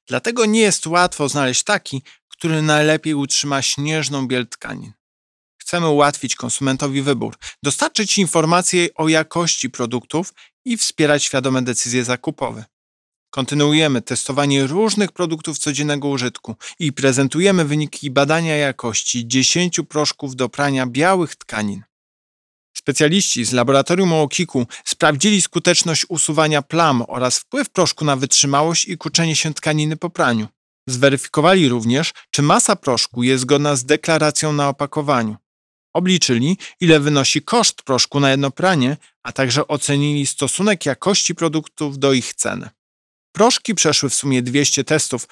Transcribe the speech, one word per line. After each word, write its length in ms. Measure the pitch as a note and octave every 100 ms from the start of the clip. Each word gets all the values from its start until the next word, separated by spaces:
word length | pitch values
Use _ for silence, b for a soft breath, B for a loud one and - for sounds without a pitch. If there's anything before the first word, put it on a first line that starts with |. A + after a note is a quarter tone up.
| -
dlatego 400 | B2+ - A#3+ G#3+
nie 140 | A3+
jest 260 | G#3 - D#3+
łatwo 420 | E3+ F3+ - C#3+
znaleźć 340 | C#3+ C3 B2
taki, 400 | - G3+ - C3+ - B _
który 340 | - E3 D#3
najlepiej 520 | D#3 D3+ D3+ D#3 D#3
utrzyma 480 | C#3+ C#3 - D3 C#3
śnieżną 640 | - - D3 D#3 C#3 C#3+ B2+
biel 200 | B2+ A#2+
tkanin. 460 | - A2+ G2 A2 - _ _ _ _ _ -
Chcemy 280 | - F3 E3
ułatwić 460 | D3 D3 - B2+ -
konsumentowi 680 | B2 - C3+ C3 D3 C#3
wybór, 340 | C3+ B2 A2+ - B B
dostarczyć 560 | C#3+ - D#4 - G3+ G3+
informacje 680 | F3+ E3 D#3+ F3 F3+ F3+ E3+
o 140 | - D#3+
jakości 600 | D#3+ D#3 E3+ E3 - B2+
produktów 640 | - A#2+ A#2+ - D3+ F#3 - b _
i 120 | B3+ A3+
wspierać 480 | - - D3+ D3
świadome 380 | - C3+ C3 C3
decyzje 420 | B2 A#2 A#2+ B2+
zakupowe. 600 | A#2+ B2 - C#3+ B2 A#2 - _ _ _ _ _ _
Kontynuujemy 720 | - B2+ D3 D3 D#3 D#3 B2+
testowanie 640 | - B2 - C#3 C#3+ C#3 C3
różnych 460 | F3 A3 G#3 F#3+
produktów 460 | - F3 D#3 E3 C#3+
codziennego 500 | D#3 C#3 D3 C#3+ C#3+
użytku 480 | C#3 A#2+ - - A2 B B
i 140 | D#3
prezentujemy 720 | C3+ C3+ B2+ C3+ D#3 G3 F#3
wyniki 460 | D3 D3+ D3 - C#3+
badania 460 | C3 C#3 D#3+ E3 D3+
jakości 720 | C#3+ - A#2+ - - A#2+ A#2
dziesięciu 560 | C3 B2+ E3+ F3+ F3
proszków 520 | C#3+ D3+ D3 - C#3+ B2+
do 120 | B2
prania 380 | - C#3+ C3+ B2+
białych 500 | B2 F3 F#3+ D#3+ -
tkanin. 460 | - A2 G#2 F#2+ - _ _ _ _ _ _ _ _ -
Specjaliści 680 | - B2+ D3+ F3+ - B2
z 80 | A2
laboratorium 600 | B2 A#2+ C#3 C3+ F3 F#3
uokik-u 540 | D#3+ D3 - E3+ - A#2 B
sprawdzili 580 | B - D#3+ C#3+ G#3+ G#3
skuteczność 640 | - F3 F3+ E3+ E3+ D3+ -
usuwania 540 | E3 - D#3 D#3 D3+
plam 420 | - D#3+ D#3+ B2 A#2
oraz 300 | B2 B2+ -
wpływ 320 | - C4+ -
proszku 340 | - D#3+ -
na 120 | D3+ C3
wytrzymałość 680 | C3+ - C#3 C#3+ D#3+ E3
i 140 | - E3+
kurczenie 380 | D#3+ - E3 D3
się 180 | D#3+
tkaniny 420 | D3 D#3 D3+ D3+ D#3
po 140 | E3+
praniu. 380 | - C#3 A2+ G#2+ _ _ _ -
Zweryfikowali 800 | B2 C#3 C3+ - - D#3+ F#3+ C#3+
również, 440 | A#2+ A2+ C3 E3 - B
czy 120 | -
masa 340 | D3 G#3 - G3+
proszku 460 | - A#2 - A#2+
jest 200 | B2 C3
zgodna 340 | B2+ C#3+ D3 C#3
z 80 |
deklaracją 680 | B2+ D3+ - D#3+ D3+ - D#3
na 160 | D3 C#3+
opakowaniu. 680 | C#3 C#3+ D#3 C#3+ C3 A2 G#2 _ _ _ _ _
Obliczyli, 640 | E3 F#3 F3+ - A#2 C#3 F#3+ B B
ile 200 | F3 D#3
wynosi 420 | D3 C#3+ C3 D3+
koszt 400 | - A#3+ F#3+ -
proszku 380 | - B2 - C#3+
na 100 | C#3
jedno 200 | C3+ C#3
pranie, 460 | - F3+ E3+ B2+ D3 b b
a 100 | A#2+
także 360 | B2+ C3 B2+ C3
ocenili 580 | D3+ - C#3+ D3 D3 C#3
stosunek 600 | - C3+ - G#3 G3 D3
jakości 480 | B2+ F#3+ F#3+ -
produktów 640 | E3+ E3 D#3 - - D3 C#3
do 140 | C#3
ich 220 | C3 -
ceny. 360 | - G2+ G2 F2+ _ _ _ _ _ _
Proszki 420 | - A3+ - -
przeszły 360 | F#3 D#3+ C#3+ C3
w 40 |
sumie 280 | - C#3 B2+
dwieście 420 | B2 C#3 C#3 -
testów, 440 | C3 D#3 - A#2+ -